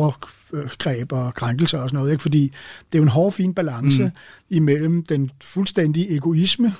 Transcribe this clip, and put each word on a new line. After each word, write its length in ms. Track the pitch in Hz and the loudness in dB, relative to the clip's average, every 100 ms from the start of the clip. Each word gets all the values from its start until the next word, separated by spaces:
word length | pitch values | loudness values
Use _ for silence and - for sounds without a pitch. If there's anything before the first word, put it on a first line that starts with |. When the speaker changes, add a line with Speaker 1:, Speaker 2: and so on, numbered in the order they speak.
| 151 - - - _ | 0 -2 -12 -20 _
Speaker 1:
overgreb 580 | 151 139 - - 123 117 | -10 -10 -6 -4 -4 -4
og 200 | 131 123 - | -4 -4 -4
krænkelser 420 | 123 123 165 147 | -4 0 0 0
og 120 | 127 | -2
sådan 80 | 143 | -2
noget, 120 | 139 | 0
ikke? 100 | 156 | 0
Fordi 220 | 160 147 139 - - - _ | 2 2 2 -2 -18 -20 _
det 60 | 165 | 2
er 20 | |
jo 40 | |
en 60 | 151 | 4
hård, 220 | 127 190 | 4 2
fin 200 | 196 185 | 0 -2
balance 500 | 180 160 117 139 135 | -2 -4 -2 2 2
Speaker 2:
Mm. 80 | 127 - - - _ | 2 -2 -16 -20 _
Speaker 1:
imellem 540 | 180 151 147 160 170 | 2 4 2 2 -2
den 280 | 165 147 135 - | 0 -2 -2 -6
fuldstændige 760 | - 185 196 - 156 156 196 151 | -10 -4 -2 0 0 0 0 -2
egoisme, 580 | 160 160 190 196 233 | 0 2 2 2 0